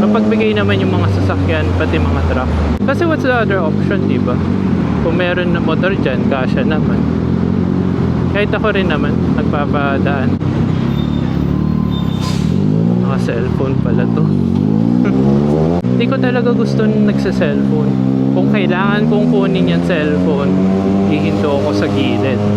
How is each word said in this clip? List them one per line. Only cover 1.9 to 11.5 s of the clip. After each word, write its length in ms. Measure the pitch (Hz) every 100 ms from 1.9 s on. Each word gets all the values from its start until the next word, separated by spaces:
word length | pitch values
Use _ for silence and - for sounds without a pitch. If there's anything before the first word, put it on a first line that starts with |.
| 160
mga 220 | 147 143 127
truck. 240 | 127 127 - - -
Kasi 240 | - 277 339
what's 160 | 302
the 80 | 254
other 280 | 247 208 196
option, 420 | 165 - 50 - -
di 80 | 50
ba? 160 | 50 - - - - - - -
Kung 160 | 170 170
meron 380 | 180 180 175 170
na 80 |
motor 320 | 165 160 180 190
dyan, 300 | 143 127 -
kasya 380 | 135 127 - 127
naman. 320 | - - - 50 50 50 50 50 50 50 50 50 - - - - 196
Kahit 160 | 208
ako 220 | 214 214 202
rin 160 | 185
naman, 200 | 151 143 - -
nagpapadaan. 1040 | - 151 151 143 147 139 139 139 139 131 - - - - - 233 - - - - - -